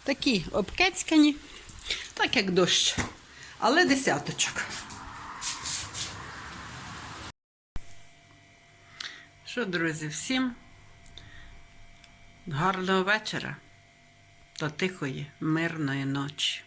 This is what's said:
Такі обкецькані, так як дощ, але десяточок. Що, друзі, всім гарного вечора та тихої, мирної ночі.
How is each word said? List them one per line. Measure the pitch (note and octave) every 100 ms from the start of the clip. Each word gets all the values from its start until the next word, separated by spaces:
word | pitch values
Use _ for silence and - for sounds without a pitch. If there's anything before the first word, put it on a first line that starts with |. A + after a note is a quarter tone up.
Такі | - C#4 - G#3+ D3+
обкецькані, | - F#3 - F#4 F#4 - D#4+ D4 D4 - - - - - - -
так | - A4 B3+
як | G3
дощ, | F3+ E3+ - - - - - - - - -
але | G#3+ D4+ F4+
десяточок. | C4+ - C#3+ - - - - - - - - - - - - - - - - - - - - - - - - - - - - - - - - _ _ _ - - - - - - - - - - - - - - - - - -
Що, | - G#3+
друзі, | F3 E3 D#3 D#3
всім | D3+ - C4 C4 A#3+ - - - - - - - - - - - - - - - - - - -
гарного | C#3+ F3+ F#3 F#3 F#3+
вечора | F#3 G#3+ G#3+ D#3+ - C#3+ - - - - - - - - -
та | - D#3
тихої, | D3+ F#3 F#3 C#3+ D3 D3 -
мирної | D#3+ D#3 E3 E3 C#3+ C#3 C3+
ночі. | C#3 C#3 - - -